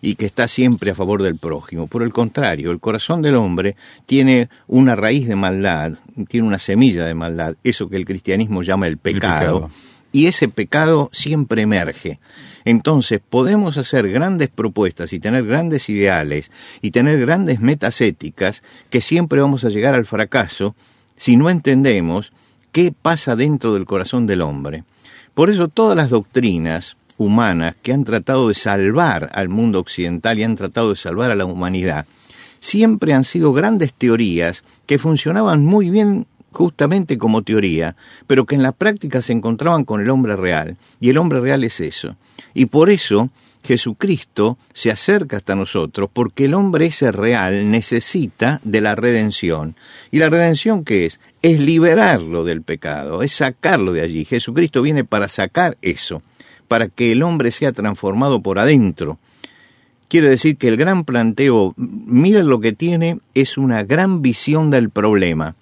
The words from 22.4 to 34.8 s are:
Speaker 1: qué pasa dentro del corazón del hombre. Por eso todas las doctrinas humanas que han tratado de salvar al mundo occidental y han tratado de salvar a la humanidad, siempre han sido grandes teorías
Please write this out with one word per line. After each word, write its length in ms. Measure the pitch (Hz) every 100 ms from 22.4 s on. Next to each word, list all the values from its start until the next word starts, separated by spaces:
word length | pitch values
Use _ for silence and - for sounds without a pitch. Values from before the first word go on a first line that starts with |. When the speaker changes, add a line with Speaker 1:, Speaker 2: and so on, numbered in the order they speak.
| _ _ _
Speaker 1:
qué 220 | - 175 -
pasa 360 | 156 165 - 117
dentro 380 | 143 147 117
del 120 | 104 92
corazón 420 | 98 92 123 113
del 140 | 95
hombre. 420 | 80 71 69 78 85 _ - - _
Por 160 | - 165
eso 180 | 208 170
todas 280 | - 226 180
las 140 | 143
doctrinas 840 | 120 101 - 123 87 80 82 - - _ _
humanas 580 | 104 107 113 85 82 -
que 80 | -
han 100 | 131
tratado 440 | 120 110 87 135 120
de 80 | 101
salvar 720 | - 98 98 123 170 87 -
al 160 | - 92
mundo 300 | 101 117 95
occidental 600 | 87 - 87 87 113 113
y 40 |
han 120 | 110 110
tratado 340 | 98 - 113
de 40 | 98
salvar 360 | 95 90 123
a 40 | 104
la 100 | 92
humanidad, 600 | 90 90 92 90 73 76 _ _ - - _
siempre 540 | - 208 226 214 160
han 100 | 135
sido 300 | 131 175 160
grandes 400 | 135 196 220 151
teorías 720 | - 123 113 113 85 85 90 _ _